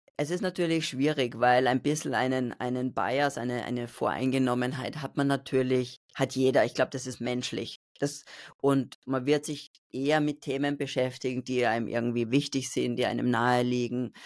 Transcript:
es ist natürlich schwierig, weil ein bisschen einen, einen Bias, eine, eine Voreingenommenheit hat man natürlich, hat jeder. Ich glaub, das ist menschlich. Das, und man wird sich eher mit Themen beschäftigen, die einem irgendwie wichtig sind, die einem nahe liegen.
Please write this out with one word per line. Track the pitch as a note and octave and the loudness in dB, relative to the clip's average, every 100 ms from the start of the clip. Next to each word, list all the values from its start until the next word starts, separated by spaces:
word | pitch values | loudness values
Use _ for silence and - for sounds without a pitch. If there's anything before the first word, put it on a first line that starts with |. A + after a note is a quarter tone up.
| _ - | _ -6
es | D3 | -2
ist | F3+ | -2
natürlich | F#3 F3+ E3+ E3 D#3+ | -2 -2 0 0 -2
schwierig, | B2+ C#3+ D3 B2 A#2 | 0 0 2 -2 2
weil | B2 B2 B2+ | 4 6 4
ein | B2+ | 2
bisschen | C#3 D3+ D3 | 0 -2 -2
einen, | A2+ C3 C3 B2 - | 0 2 0 -2 -4
einen | B2 B2+ B2+ | -4 -2 -2
Bias, | A#2+ F#2+ C3 C#3+ C#3+ | -2 0 2 0 0
eine, | A#2+ B2 | -4 -4
eine | - B2 A#2 | -4 -4 -6
Voreingenommenheit | - A#2 D2+ C3 C3 B2+ B2 B2 B2+ A2 D3+ | -2 -2 0 0 2 2 0 -2 -4 -6 -8
hat | C3+ - | -6 0
man | C#3 | 2
natürlich, | C3+ - C3 B2+ B2+ B2 - _ | 0 0 0 2 0 0 -10 _
hat | - C3 C3 | -2 -2 2
jeder. | C3 B2+ | 4 4
Ich | A2+ | 2
glaub, | - B2+ | 2 -2
das | C3 C3 | -2 -8
ist | A#2+ | -6
menschlich. | A#2+ B2 - G#2 A2+ - _ - | -4 -4 -4 -6 -6 -12 _ -4
Das, | C#3 - - - - - | -4 -4 -14 -20 -20 -2
und | C#3 C3+ C3 - - | 2 2 0 -10 -4
man | C3 B2+ | -2 2
wird | D3 | 0
sich | D3 D3 - _ _ | 0 -10 -12 _ _
eher | B2+ C#3 D#3 | -2 2 2
mit | D3+ D3 | 2 -2
Themen | - C3+ C#3+ D3 | -4 -2 -2 -2
beschäftigen, | C#3 C3 B2+ B2 B2+ B2+ | -2 0 -2 -2 -4 -4
die | B2 B2+ A#2+ | -2 0 2
einem | A2+ A2+ | 0 0
irgendwie | A#2+ A#2+ A#2+ A2+ | -2 0 0 2
wichtig | C#3 C#3+ C3+ B2 | 2 2 -4 -2
sind, | - B2 A#2+ | -2 0 0
die | A#2+ | 0
einem | A#2+ A#2+ | 2 2
nahe | A2+ B2 B2 | 2 4 4
liegen. | B2 B2 A#2+ B2 A#2+ - | 2 0 0 -2 -4 -8